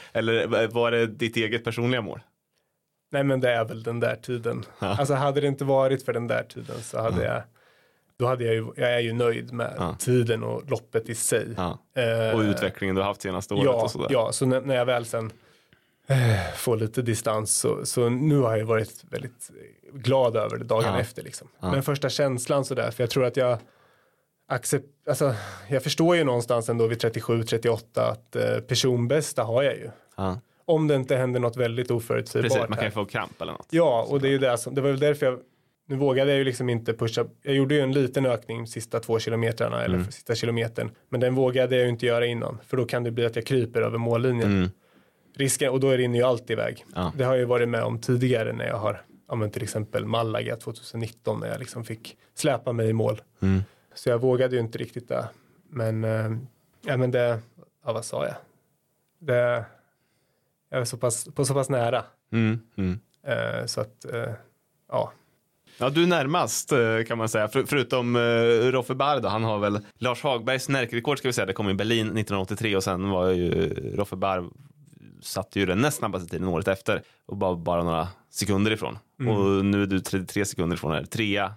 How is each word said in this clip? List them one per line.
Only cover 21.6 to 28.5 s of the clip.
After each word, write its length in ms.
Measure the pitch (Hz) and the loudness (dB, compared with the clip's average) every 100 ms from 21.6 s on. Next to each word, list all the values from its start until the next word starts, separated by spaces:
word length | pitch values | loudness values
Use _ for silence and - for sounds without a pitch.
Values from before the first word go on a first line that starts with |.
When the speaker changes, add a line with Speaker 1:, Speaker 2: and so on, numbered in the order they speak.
| - | -2
Speaker 2:
Men 120 | 139 | 0
första 260 | 143 143 135 | 0 -2 0
känslan 560 | - 139 123 - 143 135 | 2 0 0 0 0 0
sådär, 260 | 123 113 | -2 -2
för 120 | 113 | 0
jag 60 | 120 | 0
tror 160 | 139 123 | 2 2
att 120 | 127 | 2
jag 200 | 123 117 - _ _ _ _ _ _ _ - | 2 0 -4 _ _ _ _ _ _ _ -6
accep-, 340 | 127 - 139 - _ - | -6 -2 -2 -4 _ -4
alltså, 260 | 139 143 107 - - - | 0 0 0 -6 -14 -2
jag 140 | 135 | -2
förstår 320 | 147 - 170 175 | 0 2 4 4
ju 80 | |
någonstans 460 | 143 120 117 120 113 | 4 2 2 0 0
ändå 180 | 117 113 | 2 2
vid 120 | 113 | 2
trettiosju, 440 | 117 113 - 117 | 0 0 0 0
trettioåtta 680 | 113 117 117 117 - - 117 | 2 0 2 0 -2 -2 -2
att, 240 | 117 _ 117 | -2 _ -2
eh, 240 | 117 | 0